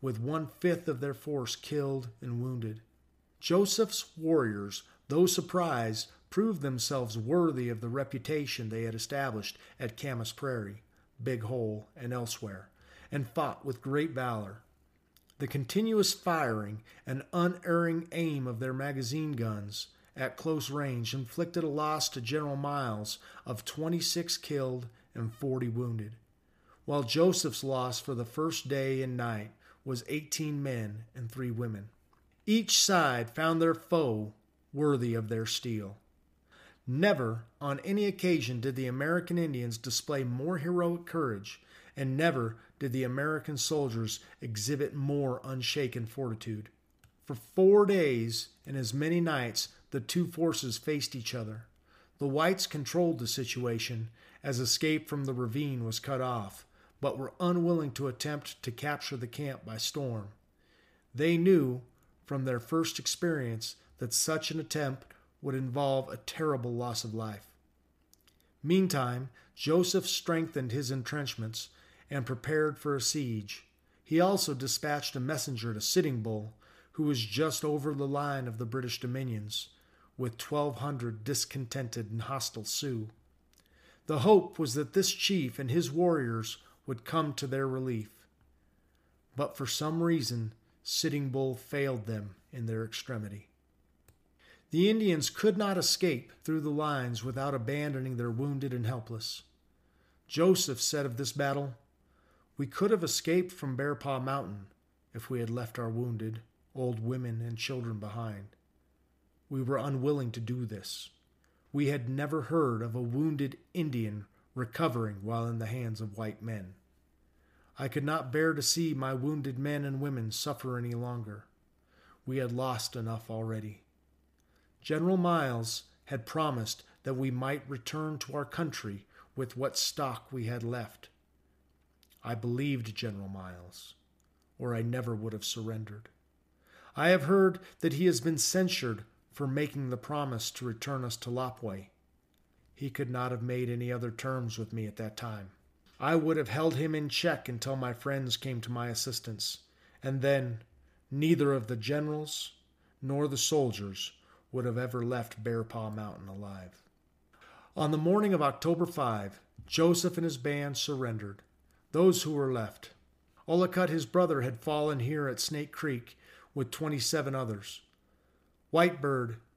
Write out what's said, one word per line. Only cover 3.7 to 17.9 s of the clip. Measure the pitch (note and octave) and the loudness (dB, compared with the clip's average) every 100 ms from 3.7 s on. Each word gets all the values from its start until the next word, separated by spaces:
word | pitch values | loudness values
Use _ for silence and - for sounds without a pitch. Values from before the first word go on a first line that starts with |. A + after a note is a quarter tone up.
| - A3 - - - | 4 2 0 -8 -2
warriors, | D#3+ D#3+ A#2 G2+ G2+ - - - - | 4 6 4 0 -4 -8 -14 -14 0
though | D3 F3+ | 6 6
surprised, | F3+ E3+ F3+ E3+ B2+ A2+ A2 - - - | 6 2 2 2 2 0 -2 -6 -12 -4
proved | - A3+ F3+ | 2 2 2
themselves | C#3 B2+ - C#3 A#2+ A2 | -2 -2 0 0 -2 -2
worthy | A2 F3 E3+ B2+ A#2+ | 2 4 4 4 0
of | A2 | -2
the | A#2 | -4
reputation | C3 C#3 C3+ A#2 D3+ C#3 - A2 | -2 -2 -4 -2 -2 -2 -4 -4
they | A2+ | -2
had | A2+ A2 | -2 -4
established | - C#3 C3+ G#2+ G2 - - - | -4 -2 -2 -2 -6 -10 -16 -8
at | B2+ - | -8 -6
Camas | C#3+ B2 A2 | -4 -4 -6
Prairie, | - C#3 A#2+ G2+ G#2+ - _ _ - | -6 -4 -4 -4 -10 -18 _ _ -8
Big | A#2+ B2 | -2 -2
Hole, | G#2+ B2+ A2 G#2+ G#2 - | -2 -2 -2 -4 -8 -10
and | A#2+ | -6
elsewhere, | B2 A#2 - G#2+ F#2+ G2 _ - - - | -4 -4 -6 -8 -10 -16 _ -20 -20 -6
and | C#3+ A#2+ | -4 -2
fought | - C#3+ - C#3 | -2 -2 -2 -6
with | A#2 | -6
great | C3+ C#3+ D#3+ | 0 0 0
valor. | B2+ B2+ A2+ G2 G#2+ - _ _ _ _ _ _ - | 0 -2 -2 -6 -12 -20 _ _ _ _ _ _ -8
The | C3+ | -4
continuous | C#3 B2 G3 A3+ G#3+ F#3+ | -4 0 2 4 4 4
firing | - - E3 C3 A2 G#2 A2 - - - | 2 0 2 2 0 -2 -8 -12 -14 -8
and | C3 - | -6 -2
unerring | F3+ F3 F3+ F3+ E3+ E3+ | 2 2 2 2 4 4